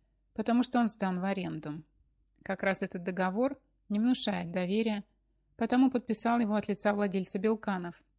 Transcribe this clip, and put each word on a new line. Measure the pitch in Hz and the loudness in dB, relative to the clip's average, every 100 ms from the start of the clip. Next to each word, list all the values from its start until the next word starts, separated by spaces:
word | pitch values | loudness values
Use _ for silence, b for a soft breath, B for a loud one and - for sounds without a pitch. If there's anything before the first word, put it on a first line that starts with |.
| _ _ _ | _ _ _
потому | - 220 240 | -6 0 2
что | 240 247 | 2 2
он | 226 | 0
сдан | - 190 180 | 0 -2 -2
в | 190 | -2
аренду. | 190 170 160 156 160 - _ _ _ _ _ | -2 -4 -6 -8 -10 -12 _ _ _ _ _
Как | - 190 | -8 -2
раз | 196 190 | 0 0
этот | 190 185 | -4 -6
договор | 180 185 185 196 269 277 _ _ - | -4 -2 0 0 -2 -4 _ _ -6
не | 208 | 0
внушает | 233 247 - 180 170 | 2 2 0 -4 -4
доверия, | 180 180 214 226 208 - _ _ _ _ - | -2 0 0 0 -2 -6 _ _ _ _ -4
потому | 226 247 262 | 2 4 6
подписал | 254 - 214 233 240 | 4 -2 -2 2 2
его | 214 214 | 2 0
от | 202 | 0
лица | 196 208 | 0 0
владельца | 202 202 190 180 202 | 2 2 0 -2 -2
Белканов, | 214 220 - 185 175 - _ | 0 0 -2 -4 -4 -12 _